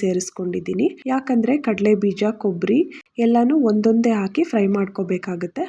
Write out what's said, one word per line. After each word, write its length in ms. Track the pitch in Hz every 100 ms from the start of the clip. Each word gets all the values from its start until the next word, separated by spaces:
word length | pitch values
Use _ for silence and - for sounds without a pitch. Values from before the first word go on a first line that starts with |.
ಸೇರಿಸ್ಕೊಂಡಿದ್ದೀನಿ. 840 | 190 180 185 - 180 180 170 185 285 - 262
ಯಾಕಂದ್ರೆ 420 | 262 269 240 226 294 262
ಕಡಲೆ 240 | 196 208 208
ಬೀಜ, 220 | 202 185 208 220
ಕೊಬ್ಬರಿ 360 | 208 170 190 240 370 - - - 233
ಎಲ್ಲಾನು 300 | 233 240 311 233
ಒಂದೊಂದೇ 420 | 214 220 226 233 214
ಹಾಕಿ 260 | 196 233 339
ಫ್ರೈ 140 | 220 196 202
ಮಾಡ್ಕೋಬೇಕಾಗುತ್ತೆ. 880 | 196 196 185 180 190 175 175 262